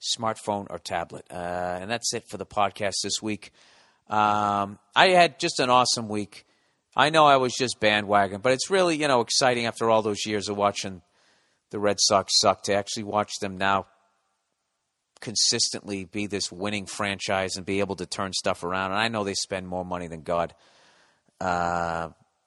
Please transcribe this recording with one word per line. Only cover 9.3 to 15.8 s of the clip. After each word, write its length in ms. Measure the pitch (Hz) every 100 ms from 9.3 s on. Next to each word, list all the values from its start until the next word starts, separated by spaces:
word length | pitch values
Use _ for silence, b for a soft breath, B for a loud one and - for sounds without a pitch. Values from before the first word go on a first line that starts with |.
| - 131 120 117
after 220 | - 113
all 140 | 110
those 240 | 107 101 107
years 220 | 107 98
of 80 | 101
watching 440 | 101 101 101 90 - _ _ _ _ _ _
the 80 | 107
Red 200 | 101 101
Sox 320 | - 101 - -
suck 240 | 104 95
to 100 | -
actually 300 | 101 101 117
watch 260 | 101 104 104 -
them 160 | 101 92
now 300 | 98 98 92 _ _ _ _ _ _ _ _ _ _ _ _ -
consistently 840 | - 104 - 120 - -